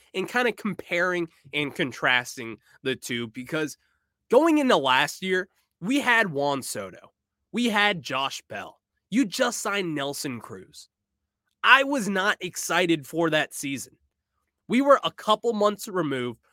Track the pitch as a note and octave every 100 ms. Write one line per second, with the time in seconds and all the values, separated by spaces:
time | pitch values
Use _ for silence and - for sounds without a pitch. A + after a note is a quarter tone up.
0 | _ G3 F#3 B3 B3 G#3+ G#3+ F3+ - F3
1 | F3+ F3 E3+ _ C#3 D3 C#3+ - C#3+ -
2 | C#3+ B2 B2 - A2+ G#2+ _ _ C3+ B2+
3 | - A#2+ A#2 B2+ B2+ D#3+ D3+ - _ _
4 | _ _ - A#3 E4 D4+ C4 F#3+ C3+ B2+
5 | D3 - F#3 F#3 F3+ _ _ - F3+ C#4
6 | B3 A3+ G#3 C#3 C#3+ C#3 - A#2 F#2+ F2
7 | - _ _ _ _ G#3+ A#3+ G#3 G#3 F#3
8 | B2 C3 C3+ - - G#2 F2 - _ _
9 | - G#3+ A3 G3+ B3 - A3 G3+ F3+ D3
10 | C#3 C#3+ D3 A#2+ - G2 F#2 - - _
11 | _ _ _ _ _ - G3+ C4 C#4 C#4
12 | G3 F#3+ G3 - F#3 - - E3+ F3+ D#3+
13 | C3 D#3+ E3 D3+ C#3+ - C#3 C3+ - _
14 | _ _ _ _ _ _ - A3+ C#4 C4
15 | D#3+ - - G#3+ A#3 G#3+ G#3 G#3 - F#3
16 | D#3 C3 B2 A2+ _